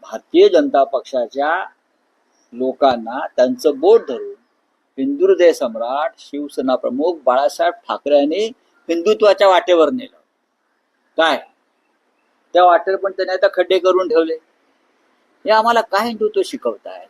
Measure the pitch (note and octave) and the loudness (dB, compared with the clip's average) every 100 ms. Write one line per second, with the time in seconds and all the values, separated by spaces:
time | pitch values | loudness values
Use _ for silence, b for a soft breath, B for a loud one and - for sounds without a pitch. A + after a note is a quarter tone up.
0 | - A2+ _ E3 G3+ F3 C#3+ C#3+ C#3 C3 | -14 -16 _ 4 4 4 2 0 0 -2
1 | - B2+ A#2 C3 C#3+ E3+ G3 _ _ _ | -6 -6 -6 -4 -4 -4 -6 _ _ _
2 | _ _ _ _ _ A#2+ B2+ B2+ C#3 A#2+ | _ _ _ _ _ -6 -6 0 0 0
3 | A2+ B2+ - - B2+ B2+ D#3 C#3 D#3+ A3+ | -6 -10 -10 0 0 2 -2 0 4 4
4 | F3 A#2 - G2+ _ _ _ _ _ - | 2 -10 -10 -16 _ _ _ _ _ -8
5 | C3+ C#3+ F#3 F#3 F3 D3+ C3 A2+ A#2 C3+ | -6 -2 0 4 4 2 -4 -6 -6 -4
6 | D#3+ _ - C#3+ C#3+ - C3 B2+ A#2 B2 | -4 _ -14 -12 -10 -6 -2 -2 -4 -4
7 | D#3+ E3 C3 B2+ D3 - E3+ - _ G#2 | -4 -2 0 0 0 -2 -4 -4 _ -8
8 | - C#3+ C#3+ E3+ A3 - _ _ - E3+ | 0 2 2 -2 -6 -8 _ _ -6 -4
9 | E3+ G#3+ G#3 F#3+ G3 F3+ E3+ F3 D3+ B2+ | 0 2 2 4 4 4 2 4 4 0
10 | B2 _ _ _ _ _ _ _ _ _ | -10 _ _ _ _ _ _ _ _ _
11 | _ - D#3+ C3 - _ _ _ _ _ | _ -2 0 0 -6 _ _ _ _ _
12 | _ _ _ _ _ E3+ F3+ E3+ F3+ F#3+ | _ _ _ _ _ 2 4 4 0 -4
13 | F#3+ F#3+ F3+ F#3 G3 F#3 F3 F#3 F3 F#3 | -4 -6 -6 0 -2 0 0 2 2 0
14 | F#3+ F#3+ E3 D#3+ _ _ _ _ _ _ | 0 0 0 -4 _ _ _ _ _ _
15 | _ _ _ _ F#3+ G#3+ A3 A#3 A3+ F#3+ | _ _ _ _ 0 0 2 0 0 -2
16 | A#3 A3 G#3+ G3+ F3+ - A#2+ G#2 - F#2 | -4 -4 -4 -2 -4 -4 -6 -8 -14 -18
17 | F#2 | -20